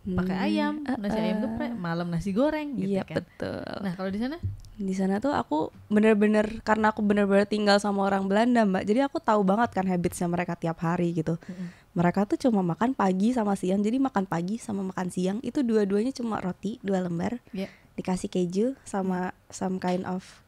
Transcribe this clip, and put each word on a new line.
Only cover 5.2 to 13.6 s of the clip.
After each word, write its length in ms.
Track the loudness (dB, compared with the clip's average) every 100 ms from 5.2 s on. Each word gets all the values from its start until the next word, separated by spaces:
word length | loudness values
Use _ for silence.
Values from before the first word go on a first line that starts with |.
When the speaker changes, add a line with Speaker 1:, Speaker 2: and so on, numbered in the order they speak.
Speaker 2:
tuh 80 | 0
aku 280 | -2 -2 -2 -4 -8 2
bener-bener, 720 | 4 6 6 4 4 0 -4
karena 300 | 0 4 2
aku 160 | 2 2
bener-bener 400 | 4 6 4 4
tinggal 320 | 2 4 4
sama 240 | 4 0
orang 240 | 2 0 2
Belanda, 400 | 4 6 6 4
Mbak, 160 | 2
jadi 180 | 2 2 2
aku 160 | -2
tahu 240 | 2 4 4
banget 240 | 2 2
kan 160 | 0 0
habitsnya 400 | 0 -2 -2 -2
mereka 320 | -2 -2 -2
tiap 240 | -4 -2
hari 320 | -2 0 0
gitu. 240 | 0 -2 -4
Speaker 1:
Mm-mm. 300 | -6 -10 -10 -12 _
Speaker 2:
Mereka 320 | 0 2 2 0
tuh 80 | 0
cuma 260 | 2 2 0
makan 240 | 0 -2
pagi 380 | 2 0 2 0
sama 240 | 0 0
siang, 240 | 0